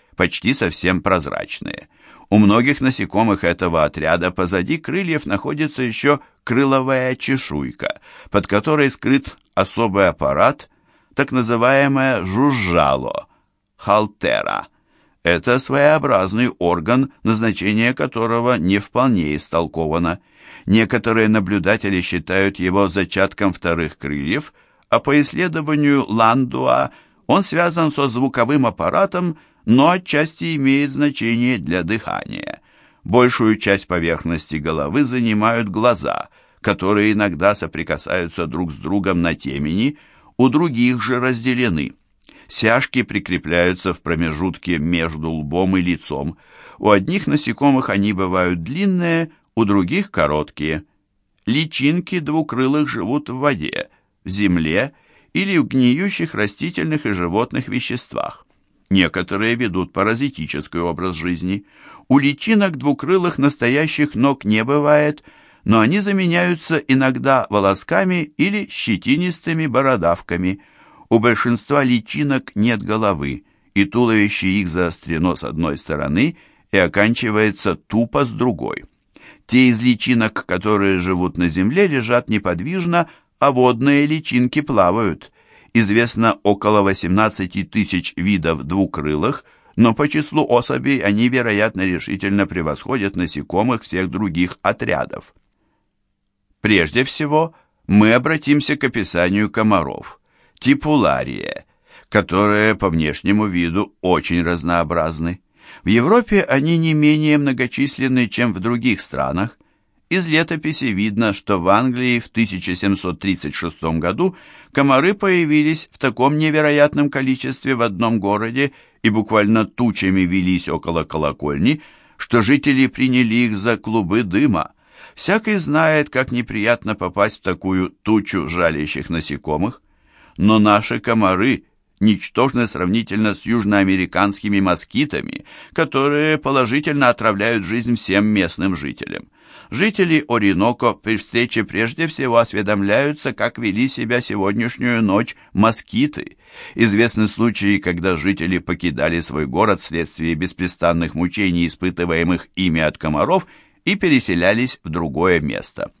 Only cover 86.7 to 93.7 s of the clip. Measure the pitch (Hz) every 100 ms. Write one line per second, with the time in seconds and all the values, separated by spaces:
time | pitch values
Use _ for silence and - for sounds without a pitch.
86.7 | 107 98 95 87 95 110 - 95 98 85
87.7 | 110 101 92 - - 90 98 80 80 67
88.7 | 92 98 - 73 76 101 151 - _ _
89.7 | - 117 110 147 156 151 156 - 120 -
90.7 | 131 131 135 98 101 123 127 117 104 107
91.7 | 92 95 87 - 98 101 101 98 87 78
92.7 | 71 - 131 98 101 87 73 71 90 113